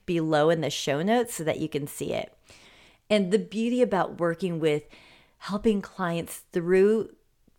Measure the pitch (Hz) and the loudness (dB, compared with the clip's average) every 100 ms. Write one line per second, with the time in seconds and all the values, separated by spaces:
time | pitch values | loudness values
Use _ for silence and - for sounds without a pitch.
0 | - 165 160 151 156 165 147 - - 139 | -4 -2 2 4 4 2 0 -4 -2 -2
1 | 190 240 226 - 156 - 151 143 147 - | 2 0 0 -4 -4 -4 -4 -6 -8 -8
2 | 143 - - _ _ - - - - _ | -6 -6 -8 _ _ -20 -20 -20 -20 _
3 | - 214 180 208 175 202 233 247 247 185 | 0 0 2 0 0 -4 0 2 2 2
4 | - - 170 165 185 165 156 151 - - | -2 -2 -2 -2 -4 0 0 0 -4 -20
5 | - - _ _ - 202 226 202 - - | -20 -20 _ _ -8 -2 0 0 -2 -6
6 | 175 170 - - - 180 170 185 202 220 | -4 -4 -6 -12 -6 -4 4 6 6 4
7 | - - _ _ _ | -2 -10 _ _ _